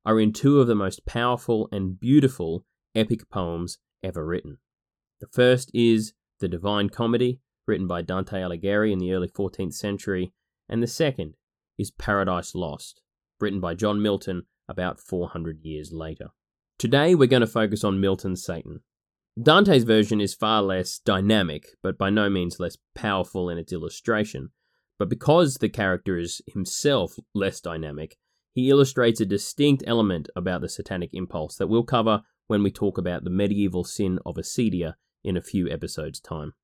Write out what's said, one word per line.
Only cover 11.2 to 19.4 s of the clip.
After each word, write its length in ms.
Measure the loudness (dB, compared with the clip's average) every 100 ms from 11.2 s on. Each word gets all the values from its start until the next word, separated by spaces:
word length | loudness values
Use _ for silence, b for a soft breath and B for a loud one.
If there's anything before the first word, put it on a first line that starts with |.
| -8 -14 _ _ _ -8
is 140 | -8
Paradise 640 | -6 -2 0 0 -2 -4
Lost, 480 | -8 -8 -8 -16 -20 _ _ _ _
written 180 | -4 -2
by 160 | -4
John 260 | -2 -2 0
Milton 440 | 0 0 -4 -8 -10 _ -12
about 320 | -6 -6 -6
four 280 | -8 -6 -6
hundred 360 | -8 -10 -10
years 280 | -12 -12 -10
later. 360 | -10 -10 -12 -16 -20 _ _ _ -6
Today 380 | 2 4 6 6
we're 100 | 6
gonna 220 | 6 4
focus 340 | 2 0 0
on 180 | 0 2
Milton's 440 | 2 0 -4 -6
Satan. 360 | -8 -10 -12 -16 -20 _ _ _ _ 0